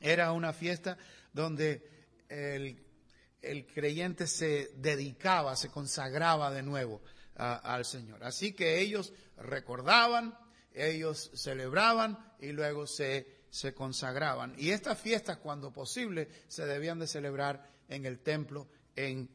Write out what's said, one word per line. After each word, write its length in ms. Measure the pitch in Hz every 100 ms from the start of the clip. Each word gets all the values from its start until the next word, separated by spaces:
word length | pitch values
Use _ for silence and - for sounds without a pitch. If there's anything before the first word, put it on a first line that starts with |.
era 300 | 147 170 170
una 200 | 165 165
fiesta 440 | 156 165 175 180 175 - - -
donde 720 | 143 160 151 156 135 - - - _ -
el, 520 | 147 143 139 139 123 - - - - _ _
el 240 | 135 143 127
creyente 600 | - 147 151 180 170 165
se 460 | - 160 147 139 135
dedicaba, 800 | 139 143 139 123 190 185 143 131
se 120 | -
consagraba 840 | - 143 - 135 139 165 160 143
de 100 | 135
nuevo 400 | 135 143 123 107 - - - -
a, 200 | 123 120
al 280 | 117 123
Señor. 380 | 120 131 113 107
Así 300 | 117 127 208
que 280 | 196 175 160
ellos 320 | 202 208 190 - - -
recordaban, 1000 | 120 135 131 123 131 226 233 240 233 233 - - _
ellos 580 | - 151 160 160 151 -
celebraban 840 | - - 135 127 151 220 226 220 208 - -
y 100 | 139
luego 360 | 147 147 147 147
se, 560 | - 139 135 131 - -
se 260 | - 135
consagraban. 800 | 131 135 127 131 131 151 127 123 131
Y 120 | 147
estas 280 | 202 - 214
fiestas, 400 | 220 226 - 165
cuando 340 | 156 143 139
posible, 560 | 123 135 - 240 175 151 - -
se 180 | - 151
debían 320 | 143 160 165
de 80 | 160
celebrar 600 | 156 143 139 143 139 - - -
en 180 | 139 131
el 120 | 123
templo 500 | - 151 139 139 135 - _ -
en, 320 | 135 131 127